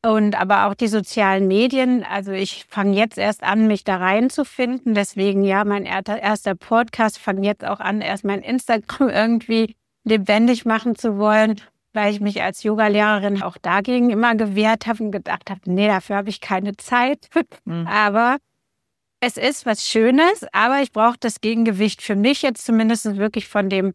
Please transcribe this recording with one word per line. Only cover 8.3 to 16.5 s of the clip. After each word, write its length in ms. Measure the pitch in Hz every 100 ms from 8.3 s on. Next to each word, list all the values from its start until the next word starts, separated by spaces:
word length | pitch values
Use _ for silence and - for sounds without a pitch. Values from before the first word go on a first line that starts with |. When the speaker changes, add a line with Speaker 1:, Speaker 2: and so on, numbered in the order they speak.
| 196
Speaker 1:
Instagram 680 | - 247 - 226 - - 269
<laughs> 0 |
irgendwie 680 | 190 226 233 - 226 220 - _ _
lebendig 600 | - 220 190 208 233 240 233
machen 320 | 226 240 220
zu 200 | 233 202
wollen, 440 | 214 214 220 208 - _ _
weil 180 | 214 208
ich 80 | 208
mich 220 | 208 202
als 220 | 185 190
Yogalehrerin 760 | 220 214 214 208 208 214 202 196
auch 140 | 185 -
dagegen 520 | 175 190 202 247 240
immer 260 | 214 233 226
gewehrt 520 | 214 196 214 226 226
hab 120 | 226
und 140 | 220
gedacht 360 | 190 - 175 -
hab, 100 | 190 -
nee, 200 | 180 208
dafür 300 | 190 - 202
hab 100 | 202
ich 140 | 196
keine 340 | -